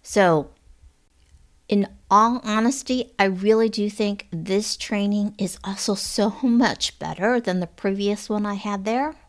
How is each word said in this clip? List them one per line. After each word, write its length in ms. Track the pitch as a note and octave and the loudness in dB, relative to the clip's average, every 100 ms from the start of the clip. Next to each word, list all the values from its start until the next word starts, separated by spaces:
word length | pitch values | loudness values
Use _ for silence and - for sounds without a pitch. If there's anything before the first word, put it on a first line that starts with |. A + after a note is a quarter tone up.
So 460 | - G#3 F3+ D#3+ - _ _ - - _ _ _ _ - _ _ - | 0 4 4 4 0 _ _ -20 -20 _ _ _ _ -20 _ _ 0
in 200 | G3+ G3 - _ | 0 0 -6 _
all 320 | G3+ A3+ B3 | 4 4 0
honesty, 680 | G#3+ G#3+ A#3 C4+ - B3+ - - | -2 0 0 0 -4 -4 -4 0
I 60 | |
really 440 | G3 F#3 G3+ A3 A3+ | 2 2 2 4 2
do 220 | A3 G#3 | 0 -4
think 380 | G#3 G#3 G3+ - | -2 -4 -4 -8
this 460 | E3 E3+ G3 G#3+ - | -10 -2 -2 -2 -8
training 580 | - G#3 G3+ G#3 G#3 - | -4 -2 0 0 -2 -2
is 220 | F#3 - | -6 -4
also 320 | G3 G3 - G3 | -10 -6 -4 -4
so 400 | - - G3+ - | -4 0 0 0
much 520 | C4 A#3 A3+ - - - | 2 4 2 0 -6 -6
better 400 | D#3 D#3+ G#3 B3 | -10 -2 0 0
than 180 | A#3+ F3+ | 0 -2
the 80 | F3 | -4
previous 600 | - G3 G3 G3+ G#3 - | -4 -4 0 -2 -2 -4
one 180 | G#3+ G#3 | -4 -2
I 80 | |
had 300 | G3+ G#3 G3+ | -6 -6 -4
there. 320 | G3+ A#3+ D4 D#4+ | -2 -2 -4 -8